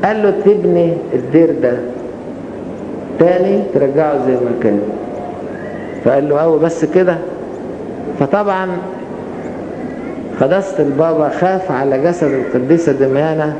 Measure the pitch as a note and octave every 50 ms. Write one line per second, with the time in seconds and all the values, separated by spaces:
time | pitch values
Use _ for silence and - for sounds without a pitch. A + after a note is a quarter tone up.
0 | - G3 A3 A3 G#3 G3+ F3+ - - G3 G#3 G3 F3 F3+ F3 F3 E3+ E3+ E3 -
1 | - - - B2+ A#2+ C3+ C3+ D#3+ E3 D#3 C#3+ B2+ B2 B2 B2 A#2 A#2 B2 B2 -
2 | - - - - - - - - - - - - - - - - - - - -
3 | - - - - D#3+ F3 F3+ F3+ F#3 G3 G3+ G3+ - - - C#3 C#3 C3+ C3+ D3
4 | D#3 D3+ D3 C#3 B2+ C3 B2+ B2 B2 A#2+ A#2 - - A2+ G#2 G2+ G2+ G#2+ G#2+ -
5 | - - - - - - - - - - - - - - - - - - - -
6 | - A#2+ B2+ C#3 C#3+ D3 C#3+ C#3+ D#3 E3 D#3+ D3+ D#3 E3 E3 E3 D#3 D3+ - F3+
7 | F#3 F3+ E3+ D#3+ - - - - - - - - - - - - - - - -
8 | - - - - C#3 C#3 - G3+ G#3 G3+ F#3+ F#3 F#3+ F#3 F3+ F3 - - - -
9 | - - - - - - - - - - - - - - - - - - - -
10 | - - - - - - - - C#3 C3+ A2+ G2+ G2 - - - D3+ C#3+ C3+ C3+
11 | D#3 E3 D#3+ D#3 D3+ C#3 - - F3 F#3 F#3+ F#3 - - D3 B2+ C3+ C#3 C3+ C3
12 | C#3+ E3+ F3 - E3 C#3+ - C3 A#2+ - - B2+ B2 C3+ E3 E3 E3+ D#3+ C#3 C3+
13 | C3+ C3+ C3 C#3 D3+ D#3+ D#3 D#3 D3+ D3+ D3 D3+